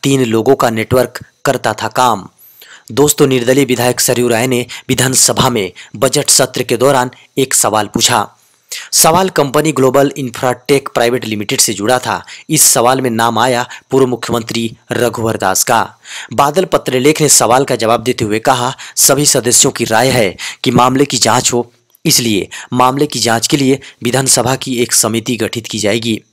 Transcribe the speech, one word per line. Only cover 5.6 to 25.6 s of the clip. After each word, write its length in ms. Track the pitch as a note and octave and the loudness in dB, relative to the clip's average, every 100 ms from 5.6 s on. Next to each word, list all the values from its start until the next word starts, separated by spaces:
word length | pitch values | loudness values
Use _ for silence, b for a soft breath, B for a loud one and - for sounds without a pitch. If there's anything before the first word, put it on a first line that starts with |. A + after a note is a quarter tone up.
| F#2 B B - | -4 B B -2
बजट 340 | C3+ D3 C3+ | 0 0 0
सत्र 320 | - - - | 0 0 -2
के 140 | A#2 A#2 | -4 2
दौरान 340 | C3 C3+ B2+ B B - | 2 2 0 B B -4
एक 160 | C3+ | -2
सवाल 320 | - A2+ G#2+ G#2 | 0 0 0 -2
पूछा। 420 | - - A#2+ G2+ _ _ _ _ B B | -2 0 0 -2 _ _ _ _ B B
सवाल 360 | - E3 E3 F#3+ | 0 2 2 2
कंपनी 440 | F3 C#3+ C3+ D3+ | 0 0 0 0
ग्लोबल 400 | C3+ C3 B2+ C#3 - | 2 2 4 2 0
इंफ्राटेक 680 | C3 A#2 B2+ B2 - C#3 - | -10 -4 -4 -4 0 -2 0
प्राइवेट 300 | - A#2 A#2+ | -2 0 0
लिमिटेड 360 | A2 G#2+ G#2 C3 | -4 -6 -6 -2
से 120 | - | -2
जुड़ा 260 | G2 G#2 B2+ | -2 0 0
था। 260 | A#2 F#2 B B B | 0 -6 B B B
इस 120 | D#3 | 0
सवाल 380 | - C#3 A#2 C3 | 2 2 2 2
में 100 | C3 | 0
नाम 280 | A2+ A#2 A2 | 0 0 2
आया 300 | B2 A#2+ B2 B _ | 0 0 -4 B _
पूर्व 160 | C3+ C3 | 2 2
मुख्यमंत्री 720 | A#2+ - A#2+ A#2 A#2 A#2 - _ | 0 -4 -6 -4 -6 -6 -8 _
रघुवर 440 | A2 A#2 A2 A2+ G#2+ | -2 -2 -2 -4 -2
दास 280 | G2 F#2 | -2 -2
का। 320 | - A#2 G2 - B B B | 0 0 0 -8 B B B
बादल 320 | A2+ C#3+ D3+ | 0 0 0
पत्रलेख 580 | F3 D3+ - B2+ C3 D#3 | 0 -2 -2 0 2 2
ने 60 | D3 | 2
सवाल 360 | - A2+ B2+ | 2 4 2
का 120 | C3+ B2 | 2 -2
जवाब 260 | A2+ A#2 | 0 0
देते 220 | A2+ A#2+ | 0 -4
हुए 140 | A2 G#2+ | -2 -2
कहा, 380 | C#3+ B2+ B2 - B - | 0 0 -2 -6 B -2
"सभी 300 | - C#3 D3 | 2 2 2
सदस्यों 460 | C#3 A#2 A#2+ C#3 | 0 0 0 0
की 120 | - | -2
राय 240 | A#2 A2 C3 | 0 2 2
है 280 | B2+ G2+ E2 B B | 2 0 -2 B B
कि 60 | - | 0
मामले 340 | B2 B2 C3 | 2 2 2
की 140 | C#3+ B2+ | 0 0
जांच 340 | A2+ A#2 C3 | 0 2 0
हो, 200 | A#2+ A#2 _ _ _ E3+ | -2 -4 _ _ _ -2
इसलिए 420 | - A#2 G#2 - B B | 0 0 -2 -4 B B
मामले 340 | B2 B2+ C#3 D3 | 2 2 2 -2
की 120 | B2 | -2
जांच 280 | A#2 A2+ - | 0 0 0
के 100 | D3 | 0
लिए 240 | C3+ C3+ B B | 2 0 B B
विधानसभा 540 | A2+ B2+ C3 C3+ A#2+ C3 | -2 0 0 0 0 -2
की 200 | - A#2+ | -4 -4
एक 160 | A#2 | -2
समिति 440 | - A2+ A2+ A#2 A2 | 0 0 -2 -4 -4
गठित 300 | G#2+ A#2+ | -4 -6